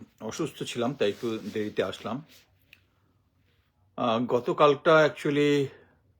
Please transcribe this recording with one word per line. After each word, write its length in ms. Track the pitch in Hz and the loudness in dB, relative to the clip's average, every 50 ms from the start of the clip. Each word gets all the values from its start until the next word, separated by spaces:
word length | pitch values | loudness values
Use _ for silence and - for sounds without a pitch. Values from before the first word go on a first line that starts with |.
| - _ _ _ | -12 _ _ _
অসুস্থ 420 | 110 110 - - 117 98 - - 107 | -12 -12 -8 -6 -8 -8 -8 -10 -12
ছিলাম, 300 | - - 120 117 127 143 | -10 -6 -4 -4 -4 -2
তাই 160 | - 107 101 | -2 -2 -2
একটু 300 | 101 - 123 117 110 107 | -2 -4 -6 -6 -6 -6
দেরিতে 440 | 95 104 104 110 104 104 104 - 95 | -8 -8 -8 -6 -8 -6 -4 -4 -4
আসলাম। 420 | 95 - - - 101 120 143 160 _ - - _ _ _ _ _ _ - _ _ _ _ _ _ _ _ _ _ _ _ _ _ _ _ _ _ _ _ _ _ _ _ | -4 -6 -10 -10 -10 -10 -10 -12 _ -20 -20 _ _ _ _ _ _ -20 _ _ _ _ _ _ _ _ _ _ _ _ _ _ _ _ _ _ _ _ _ _ _ _
আহ, 280 | - 123 120 110 117 123 | -4 -2 0 0 0 0
গতকালটা 840 | - 131 120 - - - - 151 147 139 139 - 175 156 156 151 139 - | 0 -2 -2 0 -2 2 4 6 4 4 4 4 6 6 6 6 4 2
actually 520 | - - 151 143 147 147 147 143 143 135 131 - - - _ _ _ _ _ _ _ | -2 -4 -2 0 2 2 4 4 2 0 -2 -6 -16 -20 _ _ _ _ _ _ _